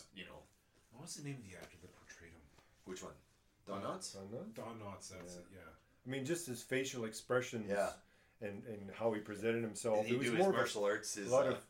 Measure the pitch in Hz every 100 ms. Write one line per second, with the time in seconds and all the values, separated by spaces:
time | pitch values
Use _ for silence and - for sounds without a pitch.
0 | - 95 90 90 - _ _ _ _ 117
1 | 170 - 143 127 98 87 82 - 90 -
2 | - - 85 82 76 - - _ 98 92
3 | 85 71 _ _ _ _ - 98 117 185
4 | - 98 98 120 220 170 117 113 101 90
5 | - 92 87 90 87 92 82 - _ _
6 | 127 135 131 165 - 120 - 131 135 127
7 | 110 - - 123 120 117 101 101 95 -
8 | - _ _ - 104 101 120 104 98 104
9 | 113 107 107 101 113 117 113 98 113 107
10 | 113 123 120 156 190 - - 107 101 107
11 | - 104 98 131 139 117 -